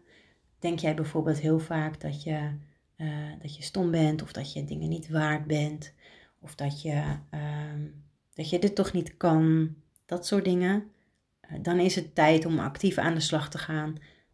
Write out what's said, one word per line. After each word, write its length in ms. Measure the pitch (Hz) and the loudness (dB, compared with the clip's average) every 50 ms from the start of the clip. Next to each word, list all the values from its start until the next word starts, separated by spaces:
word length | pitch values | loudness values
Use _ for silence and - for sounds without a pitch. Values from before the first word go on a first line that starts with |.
| _ _ _ _ _ _ _ _ _ _ _ - | _ _ _ _ _ _ _ _ _ _ _ -6
Denk 180 | - 170 170 160 | -4 -4 -2 0
jij 160 | - 156 156 | 0 0 0
bijvoorbeeld 460 | 160 147 - - 160 - 160 147 147 | 0 -2 -2 -2 0 0 0 0 2
heel 180 | 151 156 160 160 | 2 2 2 2
vaak 420 | 156 - 165 156 151 156 156 - | 2 -2 -2 -2 -2 -2 -6 -6
dat 220 | - 139 147 147 | -8 -8 -8 -6
je, 280 | - 165 151 151 147 151 147 147 - _ _ _ _ _ _ | -6 -4 -4 -4 -4 -4 -6 -8 -12 _ _ _ _ _ _
eh, 120 | - 156 151 151 147 151 151 156 151 | -8 -8 -6 -6 -6 -8 -10 -12 -12
dat 140 | 156 143 147 | -14 -14 -12
je 60 | - | -12
stom 280 | - - - 190 180 170 | -12 -6 -2 0 0 2
bent 320 | 165 160 156 151 156 151 | 4 4 4 4 2 -2
of 100 | 147 - | -6 -8
dat 200 | - - 139 - | -8 -8 -8 -8
je 120 | - 147 143 | -8 -8 -8
dingen 240 | 147 147 156 156 160 | -6 -6 -6 -4 -4
niet 200 | 165 160 160 156 | -4 -4 -6 -2
waard 380 | 160 156 151 151 151 151 151 | -2 0 0 0 0 -2 -2
bent 480 | 151 151 147 147 151 151 151 - - _ _ _ - - - - _ _ _ | -2 0 0 0 -2 -4 -8 -12 -16 _ _ _ -20 -20 -20 -20 _ _ _
of 140 | - - - | -20 -20 -10
dat 280 | - 143 143 143 - | -6 -6 -6 -6 -4
je, 200 | - 156 147 147 151 147 147 - - - | -6 -2 -2 -2 -2 -2 -6 -6 -8 -10
ehm, 560 | 156 147 147 147 147 147 151 151 147 147 151 151 - - - _ _ _ _ _ - | -8 -8 -6 -6 -6 -6 -6 -6 -8 -8 -8 -10 -12 -18 -20 _ _ _ _ _ -10
dat 160 | - 156 151 | -8 -4 -2
je 80 | 175 175 | 0 2
dit 160 | 202 196 196 | 2 2 2
toch 180 | 202 190 - | 2 0 0
niet 240 | - 175 160 - - | 0 -2 -2 -4 -6
kan, 580 | - - 165 160 160 160 160 160 160 160 160 156 - _ _ _ _ _ | 2 4 6 6 6 6 6 6 6 4 2 -2 -10 _ _ _ _ _
dat 200 | - 175 180 - | -8 -8 -6 -2
soort 180 | - 208 196 190 | 0 0 2 4
dingen? 460 | 185 180 180 180 185 202 214 208 - _ _ _ _ _ _ _ _ _ _ | 2 2 4 4 2 2 0 0 -4 _ _ _ _ _ _ _ _ _ _
Eh, 180 | _ - 156 - | _ -14 -12 -6
dan 160 | - 170 175 180 | -2 0 2 4
is 160 | 180 185 180 | 4 4 2
het 200 | 190 160 - - | 0 -4 -2 2
tijd 320 | 165 151 156 160 160 160 | 6 6 8 8 6 4
om 120 | 165 160 139 | 2 0 0
actief 400 | 98 139 - - 202 185 - - | 0 -2 -4 2 2 2 2 4
aan 160 | - 165 165 | 0 2 0
de 60 | 156 | 0
slag 300 | - - 165 147 151 - | 0 0 0 -2 -2 -4
te 80 | - 147 | -8 -10
gaan, 380 | - - 156 151 151 156 156 151 - - _ _ _ _ | -6 -4 -4 -4 -4 -4 -6 -10 -14 -20 _ _ _ _